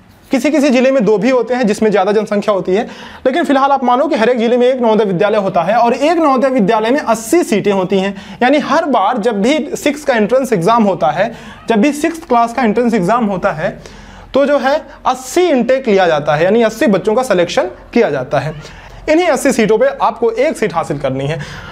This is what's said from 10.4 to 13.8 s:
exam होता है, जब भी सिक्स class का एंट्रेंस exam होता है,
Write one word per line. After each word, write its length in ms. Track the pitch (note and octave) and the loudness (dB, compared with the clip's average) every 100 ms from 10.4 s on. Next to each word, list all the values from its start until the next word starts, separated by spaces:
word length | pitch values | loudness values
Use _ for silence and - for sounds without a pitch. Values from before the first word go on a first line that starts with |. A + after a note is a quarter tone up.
| C4 | 0
exam 300 | G3+ E3+ A#3 | 0 2 2
होता 260 | G#3 E3+ D#3 | 2 0 0
है, 220 | D#3 A3+ - - - - | 0 -4 -6 -18 -10 -2
जब 120 | A3+ | 2
भी 100 | C#4+ | 2
सिक्स 260 | C#4+ E4+ E4 | 0 -2 -4
class 340 | - A#3+ A#3 | -2 0 0
का 80 | A#3 | 0
एंट्रेंस 320 | A#3 A3 A#3+ | 0 0 0
exam 320 | A3 F3 A#3 G#3+ | 0 0 0 0
होता 260 | F#3 F#3+ | -2 -4
है, 260 | D#3 F#3 A3+ | -2 -6 -8